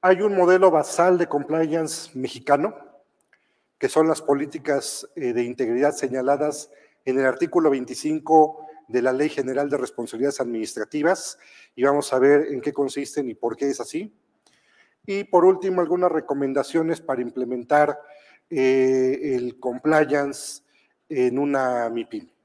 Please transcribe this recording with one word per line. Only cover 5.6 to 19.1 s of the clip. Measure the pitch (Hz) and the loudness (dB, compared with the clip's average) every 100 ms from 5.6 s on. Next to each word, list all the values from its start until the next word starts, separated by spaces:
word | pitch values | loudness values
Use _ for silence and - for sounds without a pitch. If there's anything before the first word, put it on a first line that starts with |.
| 120 120 143 143 | -2 0 0 0
señaladas | 135 131 127 143 151 147 - _ _ _ - | -4 -2 -2 0 -2 -6 -14 _ _ _ -4
en | 131 | 0
el | 131 | 0
artículo | 127 165 175 156 | 0 0 2 2
veinticinco | 139 123 127 156 156 - 160 156 - - - _ | 2 -2 -8 -4 -4 4 6 6 0 -18 -20 _
de | 120 | 0
la | 127 | 0
Ley | 127 151 | 0 -2
General | 147 127 131 143 | -2 -4 -4 -2
de | 143 | -2
Responsabilidades | 127 - 117 113 139 139 | -4 -8 -10 -4 -4 -2
Administrativas, | 120 113 110 - 107 151 156 185 - - _ - - | -6 -4 -6 -8 -8 -2 0 0 -4 -16 _ -20 -20
y | - | -2
vamos | 135 143 139 | 2 2 0
a | 131 | 2
ver | 135 143 156 | 6 6 2
en | 139 | -4
qué | 147 | -6
consisten | 139 139 143 135 - 131 | -2 -4 -4 -8 -6 -6
y | |
por | 110 117 110 | -6 -6 -2
qué | 143 | -4
es | 135 | -4
así. | 117 156 214 _ _ _ _ _ _ _ _ _ - | -8 -8 -10 _ _ _ _ _ _ _ _ _ -8
Y | 196 | -8
por | 202 180 180 | 2 6 6
último, | 185 185 185 | 4 0 0
algunas | 165 180 180 | 0 2 2
recomendaciones | 156 156 139 139 135 131 170 160 165 | 0 -4 -4 -2 -2 0 -2 -2 -4
para | - 131 | -4 -6
implementar, | 120 127 120 123 120 147 147 143 - - _ _ _ | -4 -6 -6 -6 0 2 2 0 -12 -20 _ _ _
eh, | 156 131 131 131 131 127 | 0 2 4 4 2 0